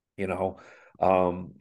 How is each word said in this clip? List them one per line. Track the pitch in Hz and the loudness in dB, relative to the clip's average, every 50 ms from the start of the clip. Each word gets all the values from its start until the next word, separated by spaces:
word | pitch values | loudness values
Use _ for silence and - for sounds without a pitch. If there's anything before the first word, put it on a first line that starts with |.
| _ _ _ | _ _ _
you | - 98 92 | -8 -6 -4
know. | 87 90 95 95 95 - - - - - - - _ - | -4 -2 -4 -4 -4 -8 -16 -20 -20 -20 -20 -20 _ -2
Um, | 90 92 95 92 92 90 87 92 90 - - - | 2 4 4 4 4 2 0 -4 -8 -14 -16 -16